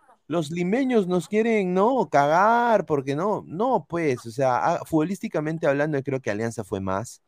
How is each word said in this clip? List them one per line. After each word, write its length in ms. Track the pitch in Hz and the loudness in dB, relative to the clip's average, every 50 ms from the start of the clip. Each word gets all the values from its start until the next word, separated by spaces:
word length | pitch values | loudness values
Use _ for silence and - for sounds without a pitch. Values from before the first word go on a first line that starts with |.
| _ _ - _ _ - | _ _ -20 _ _ -4
los 220 | 143 170 165 151 | -4 -4 -2 -2
limeños 580 | 165 175 175 180 202 254 285 254 254 226 196 175 | -4 -4 -2 0 0 0 0 2 2 2 2 2
nos 180 | 180 180 165 - | 0 -2 -2 0
quieren, 460 | - 214 220 233 226 214 196 180 180 | 0 0 2 2 2 2 0 0 2
¿no? 340 | 185 196 233 269 254 202 143 | 2 2 2 2 0 0 2
Cagar, 760 | - 143 143 143 156 175 196 214 233 240 240 240 226 202 170 | 2 2 4 4 4 4 4 4 4 2 2 2 2 2 2
porque 300 | - 156 139 127 135 139 | 0 -2 -2 0 -2 -2
no, 280 | 147 175 214 208 151 82 | -2 -2 -2 -4 -4 -6
no, 400 | 71 117 170 220 262 254 208 143 - | -8 -6 -4 -2 0 0 -2 -2 -4
pues, 360 | - 170 165 151 127 120 - | -4 -2 0 0 -2 -2 -4
o 40 | 117 | -8
sea, 440 | 110 117 135 131 123 117 82 147 170 | -4 -2 0 2 2 2 2 0 0
ah, 40 | - - | -2 -2
futbolísticamente 800 | - - 160 151 170 196 - - 220 - 165 151 156 160 160 170 | 0 0 0 2 0 -2 -6 -6 -6 -4 -4 -4 -4 -4 -2 0
hablando, 320 | 151 139 143 147 160 151 139 | 0 2 2 0 0 -2 -2
yo 60 | 135 | -2
creo 160 | - 131 135 - | -2 -4 -4 -2
que 80 | 120 | -4
Alianza 320 | 104 104 113 117 117 - 107 | -4 -2 -2 -4 -4 -6 -6
fue 160 | - 107 95 | -6 -6 -4
más. 420 | 95 95 95 98 117 - - - _ | -2 -2 -2 -2 -4 -6 -12 -20 _